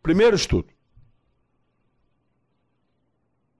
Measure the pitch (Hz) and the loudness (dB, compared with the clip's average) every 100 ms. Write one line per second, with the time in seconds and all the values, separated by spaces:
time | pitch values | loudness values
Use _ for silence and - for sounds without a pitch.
0 | 160 180 233 196 - 101 - _ _ - | -2 2 2 0 -2 -6 -6 _ _ -20
1 | - _ _ _ _ _ _ _ _ _ | -20 _ _ _ _ _ _ _ _ _
2 | _ _ _ _ _ _ _ _ _ _ | _ _ _ _ _ _ _ _ _ _
3 | _ _ _ _ _ _ | _ _ _ _ _ _